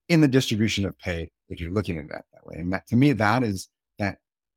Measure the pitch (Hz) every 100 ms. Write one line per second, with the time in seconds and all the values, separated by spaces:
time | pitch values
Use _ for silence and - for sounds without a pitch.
0 | - 170 147 131 - 104 107 101 95 -
1 | - 82 80 _ - 87 85 101 98 82
2 | - - - _ - - 87 95 - 120
3 | 147 107 104 123 117 95 - _ _ -
4 | 98 - _ _ _